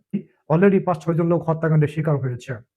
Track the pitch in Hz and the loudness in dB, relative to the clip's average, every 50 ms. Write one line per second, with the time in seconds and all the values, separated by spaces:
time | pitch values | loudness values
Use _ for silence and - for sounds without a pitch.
0 | _ _ - 196 - _ _ _ _ - 151 165 196 202 196 185 160 175 170 160 | _ _ -10 -10 -10 _ _ _ _ -2 2 4 4 4 4 2 0 0 -4 -2
1 | - 165 165 156 170 170 175 160 - 165 160 160 165 160 160 156 147 143 - 160 | -2 -2 0 0 2 2 0 0 0 -2 -2 -2 0 2 2 2 2 2 0 -4
2 | 151 165 143 135 131 127 120 117 - - 123 110 - _ _ | -2 -2 -2 -2 -2 -6 -6 -8 -10 -12 -12 -12 -14 _ _